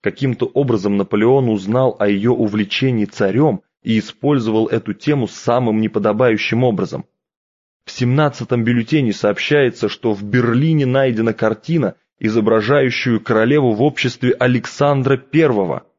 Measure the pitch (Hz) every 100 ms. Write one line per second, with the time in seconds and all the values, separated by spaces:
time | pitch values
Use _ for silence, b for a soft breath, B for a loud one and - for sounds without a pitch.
0 | 101 - 135 117 - - 139 110 101 101
1 | 98 104 110 135 123 104 95 120 131 -
2 | 104 101 110 120 110 107 101 - 135 117
3 | 101 - 101 107 156 98 _ _ - 110
4 | - - 139 143 113 110 113 120 110 101
5 | - 143 110 - - 120 120 107 110 104
6 | 107 107 127 107 - 117 127 95 92 69
7 | - _ _ _ _ _ _ _ - -
8 | 123 135 151 - 117 123 113 120 110 156
9 | 120 101 104 101 - 147 131 - 104 -
10 | 117 104 104 123 117 117 156 156 131 131
11 | 131 110 113 110 110 107 - 165 107 -
12 | _ _ 107 113 107 110 104 143 135 -
13 | 127 113 - 110 113 147 131 107 143 143
14 | 127 - 127 - 127 123 - - 143 139
15 | 127 131 - 156 156 107 90 67 _